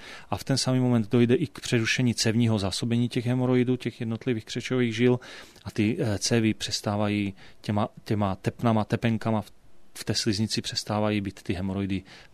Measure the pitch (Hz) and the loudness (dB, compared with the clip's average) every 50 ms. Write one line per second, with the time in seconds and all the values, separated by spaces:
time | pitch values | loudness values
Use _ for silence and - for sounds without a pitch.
0 | - - - - - - 104 - - - 135 127 - 131 127 127 127 123 123 117 | -16 -16 -16 -18 -8 -8 -8 -4 -2 -2 0 0 0 0 0 2 2 2 2 2
1 | 107 101 123 120 120 117 120 185 156 - - - - - 127 117 113 110 - - | 2 2 4 4 6 6 4 2 2 -2 -6 -10 -2 0 2 2 2 2 2 2
2 | 127 120 110 - - 117 107 117 120 110 110 101 95 95 - - 131 117 117 120 | 2 2 2 2 0 2 4 4 4 4 4 2 0 -2 -2 -4 -2 0 0 0
3 | 123 120 - 127 110 123 127 127 123 123 127 127 123 123 127 120 - 120 - - | 0 0 -2 -2 -2 0 0 0 2 2 4 4 4 2 0 -2 -4 -6 -6 -6
4 | 123 113 113 107 - 131 120 110 - - - 123 - - 127 127 123 117 107 110 | -6 -6 -6 -4 -2 -2 -2 -2 -4 -6 -8 -8 -4 -2 0 0 0 0 2 4
5 | 123 123 123 123 - - - - - - - - - 98 - - 104 107 123 - | 4 4 4 4 0 -8 -18 -18 -18 -20 -20 -14 -14 -4 0 2 2 2 2 0
6 | 143 110 101 90 - - 120 117 110 110 104 - - - - - - 110 104 104 | 0 -2 -2 -2 0 2 2 4 4 2 0 0 -4 -6 -6 -4 -2 -2 0 0
7 | 107 104 104 104 101 101 95 - - - - - - - 107 104 107 - - - | 0 0 0 0 -2 -4 -6 -8 -14 -20 -18 -8 -6 -2 0 0 -2 -2 -6 -10
8 | - - 113 104 104 95 95 - - 113 - - 117 117 110 110 104 - - - | -4 -2 0 2 2 0 0 -2 -4 -4 -2 0 2 2 4 2 2 0 0 0
9 | - 117 113 107 - 117 110 104 98 - - - - - - - - - - - | 0 0 0 0 0 -2 -2 -2 -4 -6 -14 -20 -20 -20 -18 -18 -18 -16 -16 -8
10 | - - 110 - - 117 98 101 113 104 - 117 - - - - - - 107 107 | -6 -4 -2 0 0 0 2 2 0 0 -2 -4 -4 -4 -6 -6 -4 -2 0 0
11 | 107 107 104 104 98 98 95 - - - 95 90 98 95 92 98 98 95 98 92 | 2 2 0 0 -2 -4 -8 -8 -6 -6 -4 -4 -4 -2 -2 -2 -2 -2 -2 -4
12 | - - - - - - | -6 -10 -16 -20 -20 -10